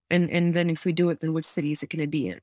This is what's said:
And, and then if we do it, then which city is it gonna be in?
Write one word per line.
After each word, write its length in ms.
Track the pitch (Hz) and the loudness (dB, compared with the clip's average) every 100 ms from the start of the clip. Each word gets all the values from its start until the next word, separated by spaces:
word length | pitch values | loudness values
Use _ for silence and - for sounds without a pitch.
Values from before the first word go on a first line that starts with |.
| - | 0
And, 220 | 175 175 | 2 2
and 240 | 175 175 | 2 2
then 160 | 170 170 | 2 0
if 140 | 165 | 0
we 80 | 185 | 0
do 180 | 165 175 | 2 2
it, 80 | 156 | 0
then 120 | 160 | -2
which 140 | 160 156 | -2 -2
city 260 | - 147 | -2 -2
is 100 | 151 | -2
it 80 | - | -4
gonna 160 | 160 147 | -4 -2
be 220 | 151 113 | -2 -2
in? 120 | 87 | -6